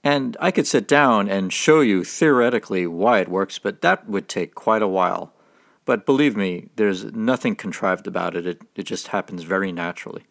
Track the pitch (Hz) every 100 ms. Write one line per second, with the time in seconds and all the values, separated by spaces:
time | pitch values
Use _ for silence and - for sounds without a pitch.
0 | 143 143 127 113 175 - - 135 101 143
1 | 139 110 101 98 95 - - 156 127 95
2 | 87 - 143 127 120 120 - 95 87 85
3 | 110 110 90 90 98 - 101 98 170 190
4 | - 101 - 101 85 - - 110 104 92
5 | 90 92 82 _ _ _ _ _ - 113
6 | - 135 147 107 95 90 - - 104 92
7 | 110 113 110 127 123 104 101 - 98 92
8 | 101 92 87 87 90 85 - - 95 98
9 | - 101 - 90 82 95 98 85 85 -
10 | - - _